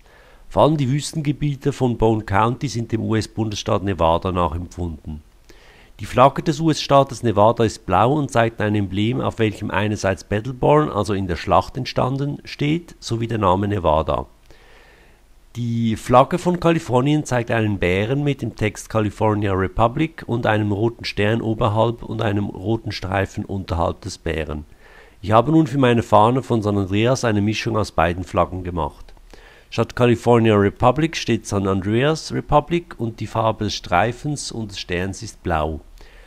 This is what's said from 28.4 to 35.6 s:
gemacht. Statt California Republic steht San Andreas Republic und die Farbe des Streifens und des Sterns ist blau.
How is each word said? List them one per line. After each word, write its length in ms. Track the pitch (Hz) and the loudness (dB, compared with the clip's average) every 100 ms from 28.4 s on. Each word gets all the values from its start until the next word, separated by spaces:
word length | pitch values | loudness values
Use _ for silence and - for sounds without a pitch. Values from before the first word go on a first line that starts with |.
| 87 92 | 0 -2
gemacht. 520 | 90 85 73 - - - - - - - - | -8 -4 -6 -8 -20 -20 -20 -20 -20 -20 -10
Statt 240 | - 113 - | -4 -2 2
California 580 | 120 117 117 117 113 104 | 2 4 4 4 6 4
Republic 640 | 98 - 123 131 160 - | 4 2 2 2 -2 -4
steht 300 | - 113 - | -2 -2 -2
San 200 | 101 95 | -2 0
Andreas 640 | 98 98 117 143 160 - | 0 0 0 0 -2 -4
Republic 640 | 120 - 147 147 170 170 - | -8 0 0 0 -4 -6 -8
und 200 | 113 - | -8 -8
die 60 | 110 | -6
Farbe 380 | 113 113 107 | -2 -2 0
des 100 | 104 | -4
Streifens 800 | - - 87 113 120 147 143 - | -6 0 2 2 -2 -6 -8 -8
und 200 | 113 107 | -10 -10
des 80 | 95 | -10
Sterns 440 | - 87 98 95 | -6 -6 -4 -8
ist 180 | 110 - | -14 -10
blau. 380 | 92 80 | -4 -2